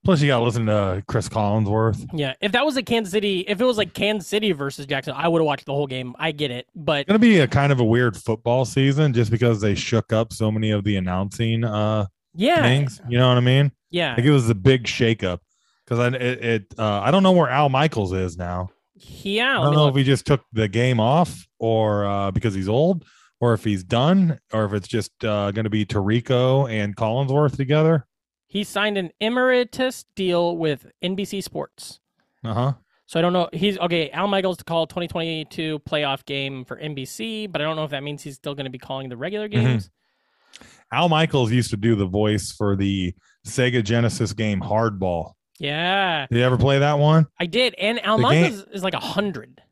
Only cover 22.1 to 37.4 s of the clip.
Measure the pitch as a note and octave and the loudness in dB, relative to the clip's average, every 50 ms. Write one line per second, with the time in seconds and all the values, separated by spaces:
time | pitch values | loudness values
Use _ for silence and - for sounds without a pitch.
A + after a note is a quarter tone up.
22.1 | G2+ G2+ G2 G2 F#2 - - A#2 F#2+ F#2+ F#2 G2 G#2+ C3 D3+ F3 G3 E3 - _ | 0 0 -2 -2 -2 0 -2 -2 -2 -2 -2 0 0 2 2 2 0 -2 -6 _
23.1 | _ _ _ _ _ _ A#2+ A#2+ A2+ G#2 - A2 G#2 F#2+ F#2 F2+ A#2 A#2 C3 D#3 | _ _ _ _ _ _ 2 2 2 2 0 -2 -2 -2 -2 -2 0 2 4 4
24.1 | F#3 G3 F#3 E3 C#3+ - _ _ - A2 A2 G2+ G2+ G#2 F2+ - - A2+ G2 - | 4 4 4 2 0 -4 _ _ -2 -2 -2 0 -2 -4 -4 -2 -4 -4 -4 -4
25.1 | _ _ - A2+ G#2 G#2 G2+ G2+ G2 A2 A2 G#2+ G#2 G#2+ G#2 - A#2 G#2+ F#2+ G2+ | _ _ -4 -2 -2 0 -2 -2 -2 -2 -4 -2 -2 -2 -2 0 -2 -2 0 2
26.1 | A2 A#2+ A#2 - C3 B2 B2+ C3 C3 C3+ C#3 A#2+ A2 G#2+ G#2 G2+ G2 - A#2 G#2+ | 0 0 0 0 0 2 4 4 2 2 0 0 -2 -4 -4 -4 -4 -4 -4 -2
27.1 | A2+ C3 C#3 C3 C3+ D3 D3+ C#3 - - C#3 B2+ D3 D3+ D#3 D#3+ E3 D3+ - _ | -2 -2 -2 0 2 2 2 2 0 -2 -2 0 2 2 4 4 2 2 -2 _
28.1 | _ _ _ _ _ _ _ _ - G3 G#3 - - G3+ G3+ G#3+ G#3 G3 F3+ D#3+ | _ _ _ _ _ _ _ _ -6 -6 -6 -4 -4 -2 -2 0 -2 -2 -4 -6
29.1 | _ _ G#3 A3 A#3+ B3+ B3+ B3+ B3+ B3 B3 A#3+ - - C4 C4 B3 - - _ | _ _ -4 -2 0 0 2 2 2 2 0 -2 -4 -4 -4 -4 -4 -8 -18 _
30.1 | _ - F#3+ F3+ F3 F3 F3 E3+ F3 E3 E3 D#3 D3 B2 _ - _ _ - F3+ | _ -4 -2 0 0 2 0 0 -2 -2 -2 -2 -2 -4 _ -20 _ _ -6 -6
31.1 | F#3+ F#3 G3+ - - G3 F#3 - - D#3 C#3+ - _ _ - - - _ _ _ | -4 -4 -6 -6 -6 -8 -8 -8 -10 -10 -10 -10 _ _ -20 -20 -20 _ _ _
32.1 | _ _ _ _ _ _ - A2+ A2 A#2 B2 C3+ C3+ - _ _ _ _ _ _ | _ _ _ _ _ _ -10 -6 -2 -2 0 -2 -2 -6 _ _ _ _ _ _
33.1 | - E3 E3 F3 F3+ F3+ F3 - - E3 F3+ G#3 G3 F#3+ F3 F3 E3+ E3+ D#3 C#3 | -2 0 0 2 2 0 -2 -2 -4 -2 -2 -2 0 0 -2 -2 0 -2 -2 -4
34.1 | C#3+ D#3 F#3+ G3+ G3 G3 F#3 F#3+ F3+ - - - E3 E3 D#3+ D#3+ - F3+ F3 E3+ | -4 -4 -2 0 0 0 -2 -2 -6 -6 -8 -4 -2 -2 -2 -2 -4 -8 -8 -6
35.1 | - F3 E3 E3 D#3+ D#3 D3+ _ - - D#3+ D#3+ D#3 D3 _ - - D3+ D3 C#3 | -6 -6 -4 -4 -6 -6 -8 _ -8 -8 -6 -6 -6 -8 _ -6 -4 -2 -2 -2
36.1 | C3+ C3+ _ - C#3+ C#3 C3+ C3+ C3+ C3 B2 _ C3 - D3 D3+ D3+ C#3 C3 - | -4 -6 _ -8 -8 -6 -6 -6 -8 -10 -10 _ -12 -10 -10 -10 -8 -10 -10 -12
37.1 | - - A3 A3+ A3 G#3+ | -10 -10 -10 -8 -8 -8